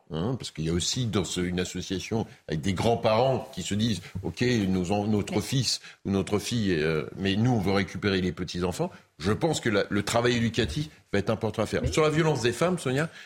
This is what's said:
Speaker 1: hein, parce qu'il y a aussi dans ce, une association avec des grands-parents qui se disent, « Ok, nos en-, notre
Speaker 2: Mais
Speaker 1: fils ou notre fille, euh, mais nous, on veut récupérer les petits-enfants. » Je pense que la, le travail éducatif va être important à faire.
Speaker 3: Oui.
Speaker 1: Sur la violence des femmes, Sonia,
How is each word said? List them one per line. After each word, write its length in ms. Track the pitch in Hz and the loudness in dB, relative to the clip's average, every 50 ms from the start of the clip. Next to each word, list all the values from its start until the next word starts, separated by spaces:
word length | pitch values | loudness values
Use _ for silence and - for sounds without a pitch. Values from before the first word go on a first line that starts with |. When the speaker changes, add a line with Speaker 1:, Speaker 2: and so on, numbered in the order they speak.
| _ - | _ -8
Speaker 1:
hein, 240 | 73 78 90 120 135 - | -6 -4 -2 -2 -4 -4
parce 120 | - - | -8 -10
qu'il 140 | - 78 78 | -8 -4 -2
y 40 | 80 | -2
a 40 | 85 | 0
aussi 320 | 87 85 - - 131 123 | 0 0 -2 -2 -2 -2
dans 200 | 113 92 104 85 | 0 0 0 0
ce, 160 | - - 90 | 0 -2 -2
une 180 | 90 90 87 90 | -2 0 0 -2
association 680 | 90 - - 92 85 - 95 90 - - 110 113 95 - - - _ | -2 -2 -6 -8 -6 -4 -4 -4 -4 -2 -2 -2 -2 -4 -8 -14 _
avec 140 | - 78 80 | -4 -4 -2
des 120 | 67 101 92 | 0 0 0
grands-parents 760 | 82 - 113 113 113 - 110 110 113 131 135 131 104 - - - | 2 2 2 2 4 4 4 4 4 4 4 2 0 -4 -6 -10
qui 80 | 95 | -10
se 140 | 90 - 101 | -6 -2 0
disent, « 260 | 104 110 120 104 - - - - - - | 0 0 0 0 -2 -6 -10 -10 -8 -6
Ok, 180 | 87 - - | -6 -2 0
nos 500 | 127 123 123 113 98 92 92 92 90 82 | 0 2 2 2 2 2 2 0 2 2
en-, 140 | 101 104 101 | 0 0 2
notre 300 | 107 107 104 92 - - | 2 2 0 0 0 -2
Speaker 2:
Mais 60 | 107 | -2
Speaker 1:
fils 400 | - - 139 139 110 - - - - - - _ - | -2 0 0 0 0 0 -2 -4 -6 -14 -18 _ -4
ou 60 | 92 | -2
notre 280 | 98 98 90 - 104 98 | 0 0 0 0 -2 -2
fille, 320 | - - 123 120 104 95 87 | -2 -2 -2 0 0 2 2
euh, 320 | 76 76 80 80 76 62 - - | 2 2 0 0 -2 -4 -6 -6
mais 180 | - 95 98 95 | -2 0 2 2
nous, 160 | 104 117 127 | 4 4 4
on 80 | 123 110 | 4 2
veut 140 | 85 98 95 | 2 2 2
récupérer 480 | 101 98 - - 90 - 101 95 92 | 2 0 -2 -4 -2 0 0 2 2
les 100 | 92 90 | 0 0
petits-enfants. » 580 | 82 - 90 - - 87 90 90 87 - - - - - - _ _ - | -2 -4 -6 -6 -4 -2 -2 -2 0 -2 -4 -4 -6 -12 -20 _ _ -4
Je 120 | 73 98 | -2 0
pense 280 | 110 - 170 165 151 - | 0 2 2 0 0 0
que 100 | - 120 | 0 2
la, 140 | 104 98 - - | 2 2 2 2
le 140 | 101 104 101 | 0 -2 0
travail 340 | - - 117 120 123 123 | 2 2 2 4 4 2
éducatif 520 | 120 117 113 - 127 110 - - 156 151 - - - _ _ | 2 0 0 2 0 0 0 -2 -4 -6 -6 -10 -18 _ _
va 80 | - 101 | -2 0
être 100 | - - | 0 0
important 320 | 110 - - 107 104 - 107 | 0 0 -2 -2 0 -2 -2
à 20 | |
faire. 160 | - 98 87 | 0 0 0
Speaker 3:
Oui. 100 | 80 80 | 0 0
Speaker 1:
Sur 120 | - 160 156 | 2 2 2
la 60 | 151 | 4
violence 300 | 147 156 160 156 147 123 | 4 2 2 2 2 2
des 100 | 110 120 117 | 2 0 2
femmes, 240 | - 165 180 185 165 | 2 0 0 0 0
Sonia, 300 | - 131 127 139 160 160 - - - | 0 0 0 0 0 -2 -6 -12 -20